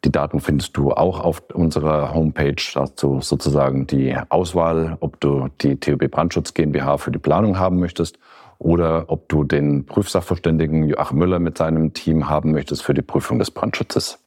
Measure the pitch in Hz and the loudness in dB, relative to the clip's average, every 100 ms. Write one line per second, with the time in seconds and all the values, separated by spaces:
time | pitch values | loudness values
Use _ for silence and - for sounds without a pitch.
0 | - 73 73 76 - 71 - - 69 - | 2 0 -2 -2 0 -2 -2 -2 0 2
1 | 85 87 85 80 _ - 82 78 76 76 | 0 2 -2 -4 _ 0 0 2 0 0
2 | 71 80 78 71 71 67 - 69 69 - | 0 0 0 2 0 0 -4 -4 -4 -2
3 | 71 67 - 71 - 71 69 67 67 69 | -2 -2 -2 -2 2 2 2 0 0 0
4 | 67 65 65 85 90 87 82 82 82 80 | 0 -2 -2 0 0 0 2 0 -2 -4
5 | 73 - 71 69 67 - 71 69 - 71 | -6 -2 0 0 -2 -2 -2 0 0 0
6 | 69 - 85 87 78 - 78 73 67 71 | 0 0 0 -2 -4 -2 0 0 0 0
7 | - 62 - 78 107 92 92 90 87 - | -2 -4 2 2 2 2 2 2 -2 -2
8 | 82 - _ - - _ 80 85 82 82 | -4 -4 _ -20 -20 _ 2 2 2 0
9 | 80 82 _ 78 71 73 73 71 67 - | -2 -6 _ 0 2 2 2 0 0 -4
10 | 101 95 87 87 85 80 80 80 78 - | 0 -2 -2 -2 0 0 2 2 2 0
11 | 76 71 87 90 85 - 82 80 80 - | 0 2 2 2 0 0 0 2 0 -2
12 | - 80 69 76 78 78 69 71 - 69 | 0 0 2 0 2 0 -2 -6 -2 -2
13 | - - - - - - - - 110 - | 0 -4 -2 -2 -2 -4 -6 -4 -4 -4
14 | - - | -4 -12